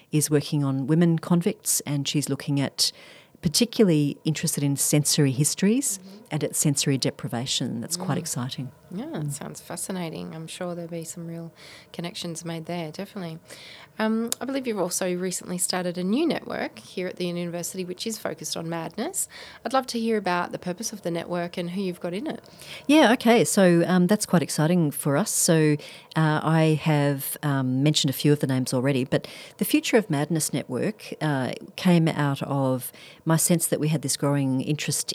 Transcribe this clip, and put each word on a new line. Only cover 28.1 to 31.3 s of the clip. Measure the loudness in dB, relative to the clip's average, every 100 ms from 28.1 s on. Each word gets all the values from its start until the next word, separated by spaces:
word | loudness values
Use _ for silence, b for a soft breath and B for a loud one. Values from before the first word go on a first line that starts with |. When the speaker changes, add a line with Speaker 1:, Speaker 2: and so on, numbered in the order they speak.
Speaker 1:
a |
few | 2 2
of | 4
the | 2
names | 0 0
already, | 0 2 0
but | 0 -2 -4 B B -6
the |
Future | 0 0 2 2
of | 2
Madness | 0 0 0 0
Network, | -2 -2 -2 -2 -4 -10 -4
uh, | -2